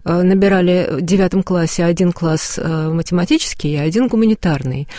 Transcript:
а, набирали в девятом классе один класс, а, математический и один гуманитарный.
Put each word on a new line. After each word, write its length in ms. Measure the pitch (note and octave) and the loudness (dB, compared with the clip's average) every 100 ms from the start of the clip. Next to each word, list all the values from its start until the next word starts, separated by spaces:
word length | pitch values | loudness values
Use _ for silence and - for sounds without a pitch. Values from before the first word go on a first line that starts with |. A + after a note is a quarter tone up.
а, 180 | F3 E3+ | -2 2
набирали 360 | F3+ F#3+ G3+ F#3+ | 4 4 4 4
в 420 | F3+ F3+ - C#3 | 2 2 0 -2
девятом 420 | E3 F#3+ F#3 F#3+ | 0 2 2 0
классе 400 | F#3 F3+ E3 - | 0 -2 0 0
один 260 | E3+ E3+ F3+ | 0 2 0
класс, 480 | - E3 D#3+ - - | 0 -2 -2 -4 -6
а, 320 | D#3+ D#3+ D#3 | -4 -4 -2
математический 800 | E3 E3 F3+ F3+ D#4+ - - D3 | -4 -2 -2 0 0 -2 -4 -4
и 20 | D3 | -2
один 320 | D#3 G3+ B3+ | 0 0 0
гуманитарный. 800 | A3+ A3+ A3 F3+ C#3 C3+ C3 C#3+ | 2 2 2 0 -2 -2 -6 -8